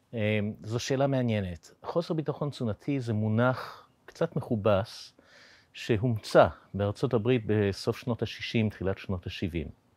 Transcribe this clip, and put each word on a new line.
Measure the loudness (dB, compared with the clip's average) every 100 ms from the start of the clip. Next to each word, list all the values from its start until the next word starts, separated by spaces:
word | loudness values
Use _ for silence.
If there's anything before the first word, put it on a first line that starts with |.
| _
אה, | -2 2 2 0 -6
זו | -6 -6
שאלה | -2 0 2
מעניינת. | 2 2 0 -2 -8 -14 -16
חוסר | -4 -4 -2
ביטחון | -4 -4 -4 -6
תזונתי | -4 -4 -4 -4 -4
זה | -2
מונח | 0 2 4 2 2 -6 -16 -20 _ -20
קצת | -4 -2 -2
מכובס, | -2 0 4 4 2 -8 -18 _ _ -20 -20 -20 _
שהומצא | -16 0 0 2 -2 4 6 6 4 _
בארצות | -2 -2 0 0
הברית | 2 2 0 2
בסוף | 2 2 0 -4 -4
שנות | -4 -4
השישים, | -4 -6 -4 0 0
תחילת | 0 -4 -4
שנות | -4 -6 -6
השבעים. | -6 -4 -4 -6 -12 _